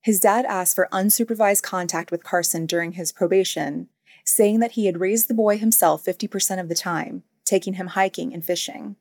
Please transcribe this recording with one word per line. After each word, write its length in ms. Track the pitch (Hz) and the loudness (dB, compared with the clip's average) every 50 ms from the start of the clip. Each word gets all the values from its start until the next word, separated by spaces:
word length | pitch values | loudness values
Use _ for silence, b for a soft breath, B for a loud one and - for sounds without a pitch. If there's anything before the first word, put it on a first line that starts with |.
his 180 | - 226 214 190 | 2 2 2 4
dad 240 | - 208 202 233 254 | 4 4 4 4 0
asked 300 | - 208 185 180 - - | 0 -2 -2 0 0 2
for 140 | - 180 - | 0 0 0
unsupervised 680 | - 190 190 208 - - 233 - 226 214 220 202 202 196 | 0 0 2 2 2 2 0 -2 2 2 2 4 4 2
contact 480 | - - - 185 175 175 - 160 170 - | -2 -2 -6 -4 -4 -2 -4 -4 -4 -4
with 120 | 175 170 | -8 -8
Carson 440 | _ - - 175 170 - - 165 165 | _ -2 -2 0 0 0 -2 -2 -2
during 260 | 156 175 170 170 170 | -2 -2 -2 -2 -4
his 200 | 170 180 170 - | -6 -6 -8 -8
probation, 760 | - - 190 170 190 190 185 - - 160 151 143 147 165 180 _ _ _ b b b b b | -2 -2 0 4 4 2 2 2 -2 -4 -4 -4 -6 -8 -10 _ _ _ b b b b b
saying 360 | - - - 214 202 214 226 | -2 2 4 4 4 4 2
that 120 | 233 233 | 2 0
he 140 | - 233 208 | 0 0 0
had 140 | 190 170 170 | 0 0 0
raised 280 | 185 190 208 226 220 - | 0 0 2 0 0 0
the 60 | 240 | 0
boy 220 | 220 214 208 208 | 2 2 2 2
himself 480 | 214 220 220 220 - 190 160 156 160 - | 2 2 2 4 4 4 4 4 2 -2
fifty 240 | 185 180 - - 196 | -6 -4 -4 -6 -6
percent 320 | - 196 - - 190 185 | -4 -4 -4 -2 -4 -4
of 80 | 180 165 | -4 -4
the 60 | 165 | -4
time, 480 | - - 180 170 160 - - - 180 _ _ _ _ _ | -4 -2 -2 -4 -4 -4 -6 -10 -14 _ _ _ _ _
taking 300 | - 202 190 - 190 190 | 0 0 0 0 -2 -6
him 140 | 185 180 180 | -6 -8 -4
hiking 460 | - 190 190 190 - - 165 - - | 0 0 0 0 0 -6 -8 -8 -8
and 100 | 170 165 | -8 -4
fishing. 520 | - 180 170 - - - - - 208 202 _ | -4 -4 -4 -4 -8 -10 -12 -14 -14 -16 _